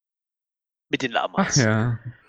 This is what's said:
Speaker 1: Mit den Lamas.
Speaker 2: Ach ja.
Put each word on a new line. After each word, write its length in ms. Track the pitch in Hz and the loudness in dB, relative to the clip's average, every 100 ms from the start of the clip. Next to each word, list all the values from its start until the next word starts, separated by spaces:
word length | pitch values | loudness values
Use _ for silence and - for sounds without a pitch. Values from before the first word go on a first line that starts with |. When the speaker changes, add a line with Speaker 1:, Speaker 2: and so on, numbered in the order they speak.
| _ _ _ _ _ _ _ _ - | _ _ _ _ _ _ _ _ -6
Speaker 1:
Mit 140 | - | -4
den 80 | 127 | -2
Lamas. 460 | 113 - - 190 147 | -2 -2 -2 0 2
Speaker 2:
Ach 40 | |
ja. 360 | 110 110 123 117 120 - | 4 2 0 -2 -8 -16